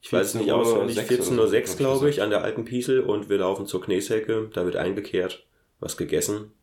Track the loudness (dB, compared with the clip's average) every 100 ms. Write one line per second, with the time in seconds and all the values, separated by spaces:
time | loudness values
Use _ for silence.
0 | -2 0 0 0 2 4 4 4 2 -2
1 | 0 0 2 2 4 2 0 -2 0 2
2 | 2 2 0 0 -2 -4 -4 -4 0 2
3 | 2 -2 0 0 2 0 -4 -6 0 -2
4 | 0 -2 0 -2 -2 -2 -2 -2 -2 -4
5 | -4 -2 -2 -6 _ _ _ _ -10 -6
6 | -2 -2 -2 -4 -6 _